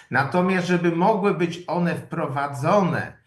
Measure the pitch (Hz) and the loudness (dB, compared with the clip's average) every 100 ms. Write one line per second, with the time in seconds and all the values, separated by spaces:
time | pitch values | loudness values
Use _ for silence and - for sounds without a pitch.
0 | - 120 139 180 180 190 175 175 170 165 | -4 0 2 2 2 0 2 2 2 2
1 | 190 208 202 165 170 - - 170 175 147 | 2 2 0 0 -2 -4 -6 -2 0 -2
2 | - 165 151 135 139 131 151 202 175 120 | -6 -6 -4 -4 -4 -2 2 4 2 -2
3 | 85 - | -6 -14